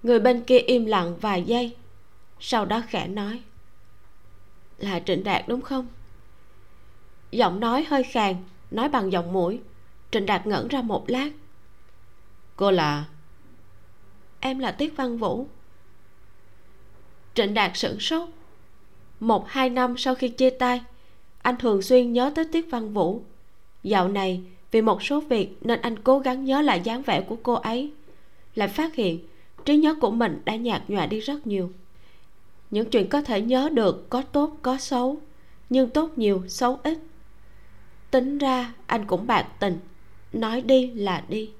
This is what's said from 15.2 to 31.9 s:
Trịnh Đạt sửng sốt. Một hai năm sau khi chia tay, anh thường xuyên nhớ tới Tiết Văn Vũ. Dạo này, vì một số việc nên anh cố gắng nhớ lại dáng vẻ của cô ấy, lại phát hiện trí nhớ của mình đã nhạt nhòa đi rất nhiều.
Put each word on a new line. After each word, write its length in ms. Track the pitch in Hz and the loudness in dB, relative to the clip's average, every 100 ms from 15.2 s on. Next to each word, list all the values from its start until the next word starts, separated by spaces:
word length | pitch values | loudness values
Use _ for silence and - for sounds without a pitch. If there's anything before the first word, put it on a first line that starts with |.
| 214 220 277 - - - - - - - - - - - - - - - - - - | -2 -2 -6 -10 -16 -16 -16 -16 -16 -16 -16 -16 -16 -16 -16 -16 -16 -16 -16 -16 -6
Trịnh 200 | - 202 | 0 2
Đạt 160 | 214 196 | 4 2
sửng 260 | 190 226 214 | 2 -2 -2
sốt. 280 | - 320 339 - - - - - - - - - | -2 -2 -2 -12 -18 -18 -18 -18 -18 -18 -18 -4
Một 280 | 220 208 214 | 2 2 2
hai 220 | 269 262 | 0 2
năm 260 | 247 247 247 | 2 0 2
sau 160 | 269 | 0
khi 140 | 254 254 | 2 0
chia 220 | 240 254 | 4 4
tay, 320 | 254 247 247 233 - - - - - | 6 2 2 -4 -16 -18 -18 -18 -2
anh 140 | 247 247 | 0 2
thường 260 | 247 202 | 4 4
xuyên 300 | 190 254 240 | 8 8 8
nhớ 200 | 233 262 | 4 2
tới 100 | 294 320 | 2 0
Tiết 180 | 330 330 | 0 0
Văn 220 | 240 220 | -4 -2
Vũ. 300 | 208 170 226 - - - - - - | 2 2 0 -8 -16 -18 -18 -16 -10
Dạo 260 | 185 202 180 | 2 4 4
này, 340 | 202 190 185 185 - - | 2 0 -2 -6 -16 0
vì 120 | 226 | 4
một 200 | 220 196 | 4 2
số 180 | - 285 | 2 -2
việc 380 | 294 233 185 - | 2 0 0 -4
nên 200 | 226 233 | 0 0
anh 220 | 240 220 | 0 0
cố 160 | 247 269 | 4 4
gắng 260 | 262 254 | 4 0
nhớ 180 | 269 269 | 2 4
lại 180 | 294 185 | 4 4
dáng 180 | 190 233 | 0 -4
vẻ 180 | 269 170 | 0 0
của 160 | 190 233 | 0 -4
cô 120 | - | 0
ấy, 380 | 233 - 233 294 294 - - - - - | 0 0 -2 -4 -8 -16 -18 -18 -16 -10
lại 140 | - 202 | -2 0
phát 260 | 208 320 | 0 -2
hiện 260 | 311 202 170 - - - - | 2 0 0 -8 -18 -16 -6
trí 120 | - 294 | 6 8
nhớ 180 | 311 311 | 8 6
của 100 | 226 | 2
mình 320 | 226 226 147 | 4 2 2
đã 120 | - 220 | -2 -2
nhạt 260 | 240 190 - | 0 -2 0
nhòa 180 | 202 160 | 0 2
đi 140 | 214 | 0
rất 260 | 214 294 233 | -2 -4 -2
nhiều. 240 | 196 180 185 - | 0 -2 -6 -16